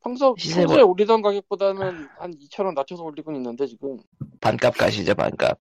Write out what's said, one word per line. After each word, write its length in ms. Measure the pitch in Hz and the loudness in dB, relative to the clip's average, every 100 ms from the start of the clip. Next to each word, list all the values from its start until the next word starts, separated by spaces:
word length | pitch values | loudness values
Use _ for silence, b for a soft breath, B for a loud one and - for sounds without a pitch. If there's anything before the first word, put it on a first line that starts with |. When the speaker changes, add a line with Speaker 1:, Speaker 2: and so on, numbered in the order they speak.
Speaker 1:
평소, 320 | 240 254 269 | -8 0 0
Speaker 2:
시세보- 320 | 202 165 165 170 | 0 -4 0 4
Speaker 1:
평소에 140 | 214 | 8
올리던 380 | 208 180 208 226 | 6 6 2 4
가격보다는 840 | 208 202 - 196 196 190 190 170 143 - | 2 -2 -4 -2 -2 -2 -6 -6 -16 -14
한 160 | 175 156 | -14 -14
이천 260 | 143 - | -16 -4
원 100 | 190 | -4
낮춰서 280 | 147 139 175 | -4 -6 -8
올리고 280 | 165 147 147 | -12 -12 -10
있는데, 320 | 143 123 120 139 | -8 -8 -4 -6
지금. 300 | 117 139 127 _ _ - _ | -6 -12 -12 _ _ -18 _
Speaker 2:
반값 360 | 110 120 123 - | -2 2 0 2
가시죠, 380 | 98 107 90 | -2 0 -2
반값. 420 | 101 - - - - | 0 0 0 -2 -2